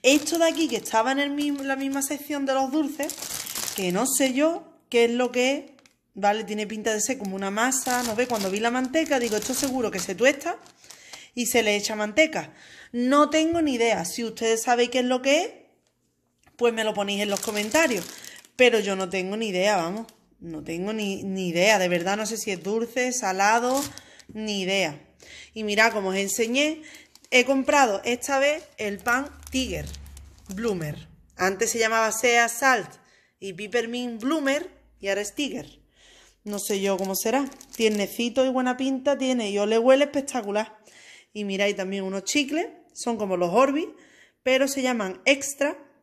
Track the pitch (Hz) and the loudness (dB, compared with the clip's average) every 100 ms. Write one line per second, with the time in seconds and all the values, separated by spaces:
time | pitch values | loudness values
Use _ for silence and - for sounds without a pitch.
0 | 247 294 - 339 330 302 311 226 - 220 | 6 4 2 2 2 2 -2 -2 0 0
1 | 233 269 285 285 294 277 277 269 269 277 | 2 0 -2 -2 -4 -4 -4 -4 -2 -4
2 | 269 285 285 294 269 269 269 302 285 - | -4 -6 -6 -4 0 0 0 0 -2 -4
3 | 294 - - - - - - - 185 180 | -6 -6 -10 -10 -8 -6 -6 -4 -2 0
4 | 254 - 262 254 311 339 - _ _ 240 | 0 0 0 2 0 0 -10 _ _ 2
5 | 233 240 247 247 254 285 - - _ _ | 2 2 0 0 0 0 -6 -20 _ _
6 | _ - 202 214 202 214 208 214 226 214 | _ 0 0 0 -4 -6 -6 -4 -2 -2
7 | 208 262 202 190 196 202 247 254 262 247 | -2 -4 -4 -4 -4 0 0 0 0 0
8 | 240 214 247 226 190 202 233 254 254 311 | 0 -2 -2 0 -2 0 0 0 0 0
9 | 294 269 233 214 - 254 277 254 220 190 | 0 0 0 -2 -2 -2 -2 0 -2 -2
10 | 180 180 247 277 330 403 - _ - - | -6 2 2 2 -6 -8 -12 _ -20 -20
11 | - - - - 233 240 214 208 202 214 | -20 -20 -12 -6 2 2 4 0 -2 -4
12 | 214 208 311 240 151 - - - - 240 | -2 2 2 2 -10 -16 -20 -20 -10 -2
13 | 247 285 294 311 320 339 302 240 233 190 | 2 4 4 4 2 2 0 2 2 2
14 | 175 - 226 220 226 226 254 240 240 254 | -2 -4 -6 -2 0 0 2 2 4 2
15 | 247 254 269 277 - - _ _ _ _ | 2 0 2 2 0 -8 _ _ _ _
16 | _ _ _ _ _ - 240 226 214 208 | _ _ _ _ _ 0 0 2 -2 -2
17 | 202 202 208 196 - 208 214 302 330 208 | -2 -2 0 -2 -2 -4 0 2 2 0
18 | - - - - _ - 247 220 202 190 | -4 -14 -18 -20 _ 4 4 6 0 -2
19 | 185 190 185 208 226 185 196 202 165 208 | -2 -4 -4 -4 -2 0 2 2 0 -6
20 | 226 _ _ _ 170 156 147 170 190 220 | -10 _ _ _ -14 -12 -8 -6 -4 -4
21 | 202 196 196 190 180 170 196 208 180 175 | -4 -4 -6 -4 -2 4 6 6 4 0
22 | 175 208 214 220 - 180 175 220 226 254 | 0 -2 -4 -6 -6 -6 -4 -4 -2 -2
23 | 254 247 196 185 202 233 247 269 302 - | -2 -2 -2 2 4 4 2 -2 -4 -10
24 | - - - 214 214 202 185 196 170 147 | -20 -20 -16 -8 -4 -4 0 0 0 -4
25 | - _ - - - 220 214 208 226 214 | -18 _ -20 -20 -16 -8 -2 4 4 4
26 | 190 190 196 - 226 254 302 311 - - | -2 -2 -2 -2 0 2 0 -2 -12 -20
27 | - _ - 247 247 269 269 285 254 196 | -20 _ 2 2 4 2 4 4 4 2
28 | 233 247 - 277 277 311 - - 214 202 | -2 -4 0 2 2 0 -8 -8 -8 -4
29 | - 240 285 - - 262 254 165 147 - | 0 0 -2 -12 -6 -4 -2 -6 -8 -14
30 | - - - - - 190 233 185 151 143 | -18 -20 -20 -20 -12 -6 -4 -2 -6 -8
31 | - - _ - 185 196 226 233 220 226 | -14 -20 _ -2 -2 0 -2 2 2 4
32 | 220 214 247 233 233 233 269 240 151 - | 2 2 2 4 2 2 2 2 -2 -16
33 | _ _ _ _ 196 175 214 233 226 240 | _ _ _ _ -12 -10 -4 -2 -2 -6
34 | 247 226 247 320 269 285 370 - _ _ | -6 -4 -2 0 0 -2 -4 -16 _ _
35 | 196 196 202 - 277 165 147 - _ _ | -4 -2 -4 -4 -6 -6 -12 -20 _ _
36 | - - - _ 208 202 - 196 196 190 | -20 -20 -20 _ -8 -8 -2 0 0 0
37 | 196 190 226 262 269 - - - 220 208 | -2 -2 0 0 -2 -8 -18 0 2 2
38 | 196 - 233 233 262 254 254 254 262 269 | -2 -2 -2 2 2 2 0 0 -2 -2
39 | 269 277 262 254 208 202 208 226 240 269 | 0 0 0 0 0 0 2 4 6 6
40 | 285 285 277 254 202 208 220 - - - | 4 0 -2 -6 -2 -2 -4 -10 -20 -20
41 | - - _ 208 202 196 202 196 190 196 | -20 -20 _ -8 -4 0 0 0 -4 -4
42 | 190 190 190 - 269 311 453 - _ - | -4 -6 -2 0 0 -2 -2 -8 _ -8
43 | - 226 202 180 175 202 277 285 403 - | -4 -2 -2 0 2 4 4 2 -4 -10
44 | - _ - _ - 262 269 269 254 240 | -20 _ -20 _ 0 2 2 0 0 0
45 | 190 185 - 277 - - 285 339 - _ | -4 -2 0 2 -2 -2 -2 -2 -16 _